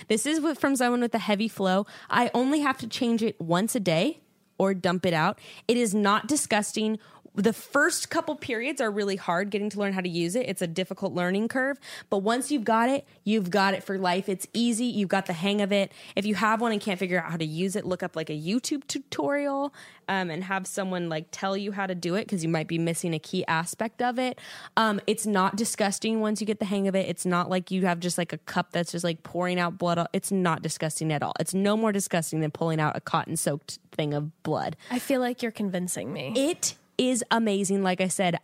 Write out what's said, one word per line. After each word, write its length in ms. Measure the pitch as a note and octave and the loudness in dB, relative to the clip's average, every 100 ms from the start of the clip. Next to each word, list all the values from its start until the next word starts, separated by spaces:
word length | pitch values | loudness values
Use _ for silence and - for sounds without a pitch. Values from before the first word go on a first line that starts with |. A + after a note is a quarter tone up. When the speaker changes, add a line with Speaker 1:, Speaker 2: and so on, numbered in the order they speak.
| - | 0
Speaker 1:
This 160 | A3 C#4 | 0 2
is 160 | D#4+ | 2
what, 160 | D#4 C#4+ | 0 2
from 160 | C#4+ C4+ | 2 4
someone 240 | B3 B3 | 4 2
with 160 | A#3+ A3+ | 2 0
a 40 | |
heavy 280 | F#3+ G3+ A3 | 0 2 0
flow. 380 | - F#3+ F#3 G#3 - - | 0 2 2 0 -6 0
I 200 | - A#3+ | 2 4
only 260 | A#3 C4 D4+ | 2 4 4
have 180 | C#4+ C4 | 2 0
to 80 | A3+ | -4
change 360 | - A#3+ A#3 | -2 0 2
it 160 | A3 - | 0 -2
once 360 | E3 F3 A3 B3 | 0 2 2 0
a 40 | |
day 400 | F#3 D#3+ A#3 - _ _ _ - | 2 4 2 -2 _ _ _ 0
or 160 | F#3+ | 0
dump 320 | F#3+ F3+ F3 F#3 | 2 0 2 2
it 80 | |
out. 260 | E3 E3+ - - - - | 2 2 0 -10 -4 2
It 80 | B3 | 2
is 180 | A#3 G#3 | 4 4
not 320 | G3+ G#3 A3 | 4 4 2
disgusting 720 | D4 - G#3+ G#3 - G#3+ A3 - - - - | -2 2 2 2 0 -2 -2 -6 -20 -8 0
the 180 | G3+ | 2
first 560 | - - C#4+ D#4 - - | 0 0 2 2 2 -2
couple 260 | D#4+ D#4+ D4 | -2 -2 -4
periods 460 | - A3 B3+ C#4 | -4 -4 -2 -2
are 80 | A3+ | -2
really 240 | G3+ G3+ F#3+ | 0 -2 -2
hard 340 | - F3 G3+ | 0 0 0
getting 200 | G3+ G#3 | -2 -4
to 100 | G3+ | -2
learn 140 | G3+ | -2
how 80 | F#3+ | 0
to 80 | F3+ | -2
use 260 | E3+ E3+ A3+ | 0 0 0
it. 140 | A#3+ | -2
It's 120 | G3 | -2
a 60 | F3 | -4
difficult 460 | E3 F#3 F#3 F#3+ | -2 -4 -4 -4
learning 340 | D#3 F3 G3 A3+ | 0 0 0 0
curve. 320 | C4+ C4 C#4 - - - | 0 -2 -4 -10 -18 -2
But 80 | G3+ | 0
once 320 | G3 A#3+ C4 | 2 0 0
you've 120 | D4 G#3 | 0 2
got 240 | A3+ A#3+ | 4 4
it, 160 | C#4 - - | 2 -2 -6
you've 260 | - A3 F3+ | 0 2 4
got 240 | G3 G3 | 4 4
it 100 | F#3+ | 2
for 140 | - F#3+ | -2 -2
life. 300 | F3+ F3+ G3 | 0 0 0
It's 200 | F#3+ - | -4 -4
easy. 320 | - A#3+ A3 B3 | 0 2 2 0
You've 240 | G#3 F#3+ | 0 2
got 160 | G3 F#3+ | 0 0
the 60 | |
hang 280 | E3+ G3+ G#3 | -2 0 2
of 100 | G3+ | 2
it. 200 | G3+ G3 - - - | 2 0 -6 -8 -2
If 100 | G3+ | -2
you 100 | F#3+ | 2
have 240 | G#3+ A3 | 2 2
one 120 | A#3+ | 0
and 100 | G#3 | -2
can't 180 | A3 F3+ | -2 -2
figure 220 | F#3 F3+ | 0 0
out 80 | E3 | 0
how 60 | E3 | -2
to 80 | D#3 | -2
use 300 | D#3 F#3+ G3 | -2 -2 -2
it, 100 | - | -4
look 180 | F3+ | -4
up, 120 | F3+ E3 | -4 -4
like, 140 | D#3+ | -6
a 40 | |
YouTube 520 | D3+ D#3+ A#3+ - D4 - | -4 -2 -2 -2 -4 -4
tutorial, 840 | D4 - - C#4+ C#4+ C#4+ C#4 C#4+ - - - - | -8 -6 -2 0 0 0 -2 -4 -8 -20 -10 -2
um, 200 | F#3+ F3+ | -2 -2
and 120 | D#3 | -4
have 220 | F#3 F#3+ F#3 | -2 -4 -4
someone, 400 | - F#3+ F3+ E3+ | -4 -2 -2 -2
like, 200 | D#3 E3 | -4 -6
tell 240 | - G3 G3 | -6 -4 -2
you 160 | G3+ | -4
how 140 | G3 F#3+ | -4 -4
to 80 | F3+ | -2
do 200 | F3 F#3 | -2 -2
it, 120 | - | -2
'cause 140 | F#3+ | -2
you 60 | D#3+ | 0
might 180 | D#3+ D#3 | 0 0
be 120 | E3 | 0
missing 340 | E3 E3 F3 | 0 0 -2
a 60 | D#3 | -2
key 260 | - F#3 - | -2 -4 0
aspect 540 | E3 F3 - A3+ - | 0 -2 -4 -6 -2
of 160 | A#3+ A#3+ | -2 0
it. 200 | B3+ - - - - - | -2 -4 -12 -16 -4 0
Um, 240 | A3 G#3 - | 2 2 0
it's 180 | G#3+ G#3+ | -2 0
not 280 | G3+ F#3+ G3+ | 2 2 0
disgusting 640 | A3+ - G3+ F#3+ A3 A3 | -2 0 -2 0 0 0
once 200 | G#3+ G#3+ | 0 0
you 60 | G#3+ | -2
get 120 | G#3+ | -2
the 60 | G3 | -2
hang 220 | G3+ G3 | 0 2
of 80 | F#3+ | 2
it. 120 | - | 0
It's 180 | F3+ F#3 | -2 2
not 240 | F3+ F3 | 2 2
like 200 | F#3 F3+ | 0 0
you 140 | F#3 F#3 | 0 2
have 140 | E3+ | 2
just, 180 | F3 E3+ | 0 -2
like, 160 | E3+ | -2
a 60 | D#3 | -6
cup 320 | - F3+ - | -4 -2 0
that's 200 | E3+ E3+ | -2 -2
just, 120 | E3+ | -2
like, 200 | F3 E3 | -2 -2
pouring 360 | - E3+ F3+ F3+ | -6 -2 0 2
out 180 | F3 F3 | 0 0
blood. 280 | F3 E3+ E3 | 0 0 0
It's 180 | F#3+ - | -2 0
not 300 | G3 F3 D#3 | 0 2 0
disgusting 520 | D#3+ - D#3+ - D#3+ | -4 -4 -4 -2 -2
at 80 | C#3+ | 0
all. 100 | G2 - | -2 -4
It's 140 | D#3+ | -2
no 240 | F#3+ G3+ A3 | 0 0 2
more 140 | A3+ | 0
disgusting 480 | G3 - F3 D#3+ D#3+ | 0 0 -2 -2 -2
than 100 | D#3 | -2
pulling 280 | - E3 D#3+ | -2 0 2
out 160 | D3+ - | 0 -2
a 40 | |
cotton-soaked 760 | - D#3+ - E3 - C#3+ - - _ | -2 -2 -2 -2 -2 -2 -6 -16 _
thing 220 | - D3+ | -4 -2
of 300 | D3 D3+ - | -2 -4 -6
blood. 320 | - C#3 C#2 D#3+ - | -2 -2 -2 -6 -6
Speaker 2:
I 80 | B3 | -4
feel 220 | - C4 | 0 0
like 200 | B3 B3 | 0 -2
you're 80 | A#3 | -4
convincing 600 | - G#3 F3+ F3+ - G#2+ | -4 -2 -2 -4 -4 -6
me. 220 | D3+ C3 A#3+ | -6 -4 0
Speaker 1:
It 380 | C#4+ - - - _ - | 0 0 -4 -6 _ 0
is 260 | B3+ B3 - | 2 2 2
amazing. 500 | A3+ A3+ G3 F#3+ G3 | 2 2 2 2 2
Like 200 | F#3+ F3+ | 2 2
I 80 | F#3 | 0
said, 300 | - F3+ E3 | 2 2 2